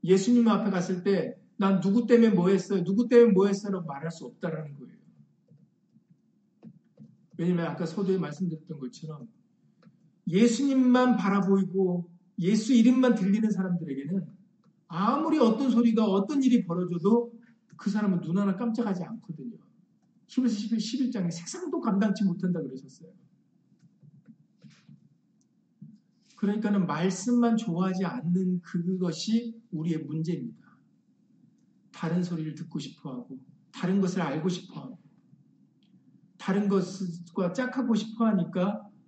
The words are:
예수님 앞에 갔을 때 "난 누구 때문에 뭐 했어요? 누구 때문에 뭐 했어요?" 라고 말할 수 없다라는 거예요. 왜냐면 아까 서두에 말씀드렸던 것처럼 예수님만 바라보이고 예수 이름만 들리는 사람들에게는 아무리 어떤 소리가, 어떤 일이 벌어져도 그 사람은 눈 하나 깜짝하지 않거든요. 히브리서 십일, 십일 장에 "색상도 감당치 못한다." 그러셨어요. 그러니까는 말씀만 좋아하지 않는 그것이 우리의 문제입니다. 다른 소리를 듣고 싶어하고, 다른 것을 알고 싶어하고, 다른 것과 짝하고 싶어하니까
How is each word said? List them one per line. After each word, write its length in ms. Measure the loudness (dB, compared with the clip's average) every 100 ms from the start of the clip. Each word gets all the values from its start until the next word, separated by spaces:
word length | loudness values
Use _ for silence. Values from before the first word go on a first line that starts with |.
예수님 420 | 4 4 6 4 4
앞에 220 | 4 2
갔을 320 | -2 -2 -2
때 360 | 0 0 -2 -8 _ _
"난 240 | 2 2
누구 260 | 2 0 4
때문에 280 | 6 6
뭐 160 | 4 4
했어요? 340 | 2 0 -2
누구 240 | 0 0 4
때문에 240 | 6 8
뭐 160 | 6 4
했어요?" 240 | 0 -4
라고 140 | -8 -8
말할 260 | -10 -10
수 140 | -12 -16
없다라는 500 | -10 -8 -8 -12 -16
거예요. 200 | -20 -20 _ _ _ _ _ _ _ _ _ _ _ _ _ _ _ _ -20 -20 _ _ -20 _ _ -4
왜냐면 300 | -2 0 -2
아까 180 | -4 -6
서두에 320 | -4 -2 0
말씀드렸던 600 | -2 -4 -6 -6 -12 -12
것처럼 520 | -12 -12 -14 -14 -16 _ _ _ _ _ -20 _ _ _ 0
예수님만 880 | 4 4 4 0 4 6 6 6 4
바라보이고 920 | 2 2 4 2 2 0 0 0 -6 -16 _ -4
예수 340 | 0 0 4
이름만 420 | 6 6 6 4 4
들리는 340 | 2 2 0
사람들에게는 760 | 0 -2 -4 -4 -8 -6 -6 -6 -16 _ _ _ _ _
아무리 500 | -2 0 0 0 4
어떤 320 | 4 4 2
소리가, 340 | 4 4 4 2
어떤 380 | 2 0 0
일이 220 | 2 2 2
벌어져도 680 | -4 -4 -2 2 2 0 -10 _ _ _ -8
그 140 | -4
사람은 320 | -2 0 -2
눈 160 | -2 -2
하나 180 | -2 -2
깜짝하지 480 | -4 -2 -2 -4
않거든요. 540 | -6 -12 -14 -14 -14 -14 _ _ _ _ _ _ _
히브리서 280 | -2 -2 -2
십일, 240 | -4 -4
십일 320 | -4 -4 -4
장에 180 | -2 -4
"색상도 520 | -6 -10 -10 -6 -4
감당치 420 | -2 0 0 0
못한다." 380 | -2 -2 -4 -4
그러셨어요. 480 | -6 -12 -16 -20 -20 _ _ _ _ _ _ _ _ _ -20 -20 _ -20 _ _ -20 -20 _ -20 _ _ _ _ _ _ _ _ -20 -20 _ _ _ _
그러니까는 480 | -2 -2 0 0 0
말씀만 720 | 0 -2 -2 0 2 2 2
좋아하지 480 | -2 -2 -2 -2 -4
않는 560 | -4 -2 0 0 -4
그것이 1000 | -4 -6 -4 -2 -4 -4 -2 -2 -2 -14 _
우리의 320 | -6 -4 -4
문제입니다. 580 | -4 -6 -4 -4 -8 -14 _ _ _ _ _ _ _ _ _ _ _ _ _
다른 300 | -10 -4 -2
소리를 320 | -2 -4 -6 -8
듣고 240 | -10 -10
싶어하고, 600 | -10 -14 -14 -12 -14 -18 -20 -20 _
다른 300 | -6 -2 0
것을 200 | 0 -2
알고 280 | -4 -2 -4
싶어하고, 480 | -4 -10 -16 -16 -18 _ _ _ _ _ _ _ _ _ _ _ _ _ _
다른 320 | -4 -2 0
것과 840 | 0 -2 -8 -10 -10 -12 -4 -4
짝하고 420 | -2 -6 -4 -2 -2
싶어하니까 920 | -2 -2 0 2 0 -2 -4 -4 -12 -20